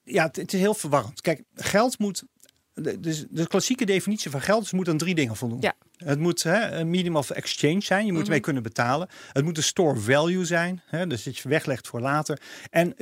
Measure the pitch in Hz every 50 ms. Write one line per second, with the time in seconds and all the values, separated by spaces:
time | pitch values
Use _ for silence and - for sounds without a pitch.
0 | _ - - 185 160 160 - 190 147 - - 185 185 208 214 - - 151 143 135
1 | 107 104 - - - 175 156 - - _ _ - - - - 202 240 262 - -
2 | 208 202 180 - - - _ _ _ _ _ _ _ _ _ - 156 135 - -
3 | - 165 156 151 - - - 160 165 - - 190 - - 254 - 247 190 196 180
4 | - 196 214 208 - 165 135 135 - - 208 233 202 - 180 185 185 175 156 151
5 | 165 180 180 160 139 113 110 - 127 117 113 127 165 190 - _ _ _ _ -
6 | 175 147 143 143 165 175 170 - - 160 180 220 220 156 - 165 165 165 175 185
7 | 175 175 165 147 - - - - - - - - - 143 170 202 - - 185 196
8 | 220 208 175 160 - - 160 143 - 170 143 127 110 113 - - 120 120 135 156
9 | 185 - - - - - - 135 147 175 165 156 135 - - - 180 190 165 113
10 | 101 110 135 147 156 175 185 185 180 160 175 165 170 180 185 175 - _ - 160
11 | 185 170 131 107 - 139 120 - - 127 147 147 - 147 131 117 - - - 120
12 | 120 135 143 151 156 - 147 - - - - - - - - 165 175 175 - -